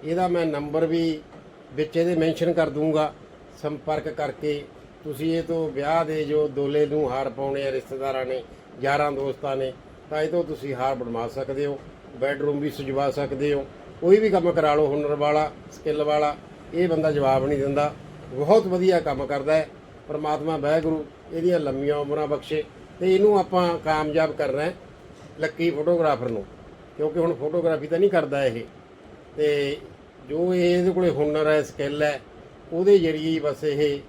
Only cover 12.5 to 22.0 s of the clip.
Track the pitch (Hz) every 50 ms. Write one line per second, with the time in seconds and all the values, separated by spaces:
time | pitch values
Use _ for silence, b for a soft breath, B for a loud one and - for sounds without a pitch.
12.5 | 143 143 147 151 - - 139 131 135 135 143 139 127 147 143 120 139 131 143 147
13.5 | 147 139 135 - - - - - - - 160 175 190 214 220 214 185 185 165 175
14.5 | 165 165 156 151 147 151 156 139 143 147 147 143 147 143 147 147 151 151 151 151
15.5 | - - - - - - - 156 151 151 151 151 151 151 151 147 147 - - -
16.5 | - - - - - 170 180 180 165 156 156 156 147 143 139 131 131 135 131 139
17.5 | 147 139 135 139 139 143 147 147 139 - - - - - - - 127 131 147 151
18.5 | 208 226 208 190 180 180 185 185 180 170 156 151 139 131 139 127 143 139 135 147
19.5 | 156 160 156 - - - - - - - - - 147 151 151 151 151 147 147 160
20.5 | 160 151 139 147 156 165 156 160 160 156 151 - - - - - - 165 165 180
21.5 | 180 165 151 139 131 135 143 143 147 147